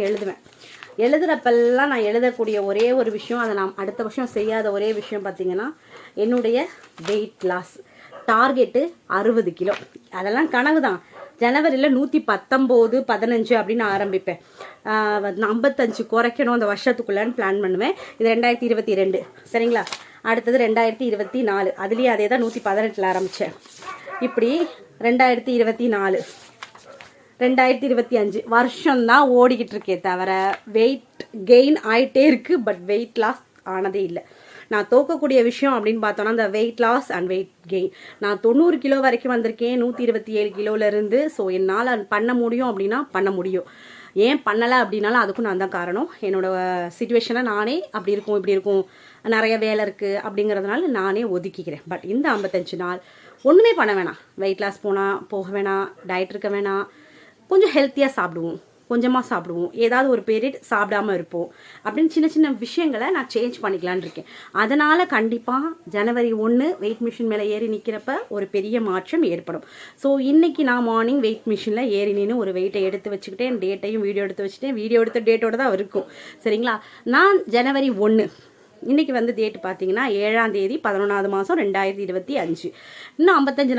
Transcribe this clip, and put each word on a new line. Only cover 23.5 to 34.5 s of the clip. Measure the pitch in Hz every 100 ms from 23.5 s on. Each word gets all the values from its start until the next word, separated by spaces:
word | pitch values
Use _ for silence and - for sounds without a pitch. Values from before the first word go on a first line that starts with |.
| - - - - 370 - 381 247
இப்படி | - 226 311 339 - - - 233
ரெண்டாயிரத்தி | 247 254 240 240 247
இருபத்தி | 226 226 240
நாலு, | 208 196 185 - - - - - - - - - - _ _
ரெண்டாயிரத்தி | 247 254 254 247 269
இருபத்தி | 240 233 240
அஞ்சு | 208 196 -
வருஷம் | 226 247 - 330 262 233
தான் | 254 285 247
ஓடிக்கிட்டு | 247 247 220 202
இருக்கே | - 180 190
தவிர | 180 185 190 190 - - 214
வெயிட் | 233 269 - _ - 226 185
கெயின் | 247 269 302 220
ஆயிட்டே | 226 269 - 285
இருக்கு, | 262 - 330 220
but | 185 180
வெயிட் | 208 233 -
லாஸ் | 220 - _ _ -
ஆனதே | 185 190 190 190
இல்ல. | 170 - - -